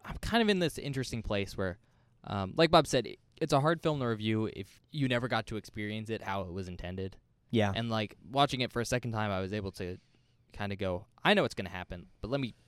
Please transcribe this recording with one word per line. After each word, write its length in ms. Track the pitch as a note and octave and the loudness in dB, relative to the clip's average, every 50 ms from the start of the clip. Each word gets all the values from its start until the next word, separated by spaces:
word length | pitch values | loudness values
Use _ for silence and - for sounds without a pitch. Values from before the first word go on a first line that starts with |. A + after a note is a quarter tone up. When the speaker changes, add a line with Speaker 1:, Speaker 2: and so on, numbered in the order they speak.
| - | -12
Speaker 1:
I'm 140 | - - - | -10 -10 -6
kind 240 | - - - A#3 | -4 0 2 4
of 80 | A#3 G#3 | 4 4
in 80 | G#3 F#3 | 4 4
this 180 | F3 D#3 - - | 2 0 -2 -2
interesting 420 | - C#3+ C3+ C3+ B2+ - - A#2 | -6 -4 -4 -4 -4 -4 -4 -6
place 340 | G#2+ - A2+ G2+ G2+ F#2 - | -2 0 0 0 0 -2 -2
where 220 | - G2 F#2 F2 - _ _ _ _ _ _ _ _ - | -2 -2 -2 -4 -6 _ _ _ _ _ _ _ _ -10
um, 280 | - - G2+ G2 F#2+ - - | -6 -4 -2 -2 0 2 4
like 140 | E3 D#3+ | 6 8
Bob 160 | E3 E3+ D3 - | 8 6 6 6
said, 180 | - C3 A2+ - | 2 0 0 -2
it, 120 | G#1 - _ _ _ - | -6 -14 _ _ _ -4
it's 140 | D#3+ D3+ D3+ | 0 2 4
a 60 | C#3 | 4
hard 220 | C3+ D#3 E3+ D#3+ | 4 4 2 2
film 180 | - E3 D3+ C#3+ | 2 0 0 0
to 80 | C3 A#2+ | 0 0
review 420 | A2+ G#2 G#2+ A2 A2 A2 A2 G#2+ - | 0 0 2 2 2 2 0 -2 -4
if 240 | - G2 - - - _ _ | -6 -12 -12 -14 -20 _ _
you 160 | - D3+ C#3 B2+ | -4 0 0 2
never 200 | B2+ A#2+ A#2+ B2+ | 2 2 0 0
got 180 | A#2+ A2+ A2+ - | 0 0 -2 -2
to 100 | A#2 G#2+ | -6 -8
experience 520 | G2 - - G#2+ G#2 G#2+ G#2+ A2 A2 G#2+ | -8 -8 -8 -6 -6 -4 -4 -4 -4 -4
it 120 | A2 G#2 - | -6 -6 -4
how 180 | G2 G2 G2 | -4 -4 -4
it 100 | F#2+ F2+ E2+ | -4 -4 -6
was 140 | F#2+ F#2+ F2 | -6 -6 -6
intended. 500 | F2+ E2+ - F2 F#2 F#2 F#2+ F#2+ - - - _ _ _ _ _ | -8 -8 -8 -8 -6 -6 -6 -6 -8 -12 -20 _ _ _ _ _
Speaker 2:
Yeah. 200 | - A#2 G#2 G2+ G2 | 2 4 4 4 2
Speaker 1:
And, 140 | G#2 A#2 A#2 | 0 -2 0
like, 260 | A2+ A2 G#2+ G2+ - - - - | 0 -2 -2 -2 -6 -12 -14 -2
watching 300 | A#2+ C#3 C#3+ C#3 - C#3 | 2 2 4 4 2 0
it 100 | - F#3+ | -2 -2
for 100 | - B2 | -2 -2
a 40 | A#2 | -2
second 260 | - - B2 A2+ B2 | 0 0 0 0 0
time, 200 | A2+ A2 G#2+ G#2 | -2 0 0 0
I 80 | G2 F#2+ | 0 0
was 140 | F#2+ F#2+ G2 | -2 -2 -2
able 180 | G#2+ G2 G2 F#2 | -4 -4 -4 -6
to 240 | - G2 F2 F#2 F#2 _ _ _ _ _ _ _ _ _ _ - | -6 -6 -6 -8 -10 _ _ _ _ _ _ _ _ _ _ -10
kinda 220 | - G#2 G2+ G2+ | -8 -6 -6 -4
go, 300 | G2 G2+ F#2+ F2+ F2+ G2+ - _ _ - | -2 -2 -2 -2 -2 -6 -10 _ _ 2
"I 100 | E3+ G#3 | 4 6
know 80 | G3+ D#3+ | 6 4
what's 100 | A#2 - | 2 0
gonna 160 | - G#2 F2 | -4 -8 -6
happen, 380 | F2+ F#2 F2+ - F#2+ F2 E2+ - - _ | -8 -10 -10 -10 -10 -12 -12 -16 -16 _
but 80 | - G#2 | -6 -4
let 80 | B2 C#3 | -2 -2
me 140 | C#3 A2+ - _ _ | -2 -4 -6 _ _